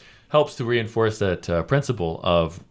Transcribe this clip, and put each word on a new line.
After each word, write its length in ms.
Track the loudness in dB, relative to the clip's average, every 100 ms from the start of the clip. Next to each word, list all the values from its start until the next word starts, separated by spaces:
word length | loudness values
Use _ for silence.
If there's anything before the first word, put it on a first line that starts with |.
| -20 -20 0
helps 260 | 2 2 -2
to 80 |
reinforce 540 | -2 -2 0 0 0 2
that, 280 | 0 0 -2
uh, 140 | -2
principle 580 | 0 0 0 -2 -4 -2
of 340 | 2 2 2 -4 -20